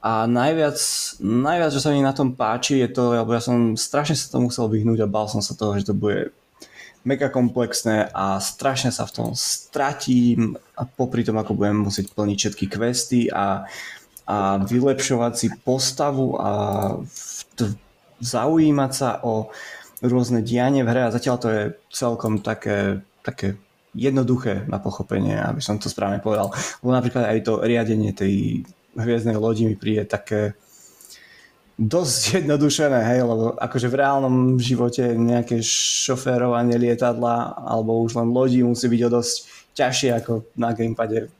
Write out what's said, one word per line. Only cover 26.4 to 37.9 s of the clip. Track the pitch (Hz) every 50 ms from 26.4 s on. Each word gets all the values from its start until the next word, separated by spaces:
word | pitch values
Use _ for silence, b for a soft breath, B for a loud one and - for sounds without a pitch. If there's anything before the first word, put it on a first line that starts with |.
| 104 - B B 147 B B B
Lebo | - 123
napríklad | 127 127 120 120 - 127 120 104 110
aj | 113
to | 101 - 113 -
riadenie | - 113 120 120 117 110 110 110 107 104 98
tej | - 101 98 101 98 - - - - - - - _ _ _ _
hviezdnej | - 113 120 120 117 107 117 110 107
lodi | 107 113 113 107 113
mi | 110 107
príde | 101 - 107 107 107 104
také | 104 - 104 - - 110 104 107 104 101 _ B B B B B B B B B B B B B B B B B B B B _ _ _ -
dosť | 113 110 131 175 180 147 123 -
<laughs> | - -
zjednodušené, | - 185 165 143 147 147 147 147 143 - 156 147 135 123 110 113
hej, | 123 127 127
lebo | 120 117 110 113 117 120 -
akože | - 120 - 131 117 123
v | 120 135
reálnom | 139 139 139 139 135 131 127 127 127 127 127 127
živote | 120 120 131 120 123 120 120 - 127 120 117 113
nejaké | 117 117 120 120 117 120 123 117 113
šoférovanie | 113 - - - - - - - - 131 127 131 131 127 123 120 123 120 120 120 120 120 120
lietadla | 123 120 120 117 127 123 120 117 120 117 117 117 120 - - -
alebo | - - - - 113 110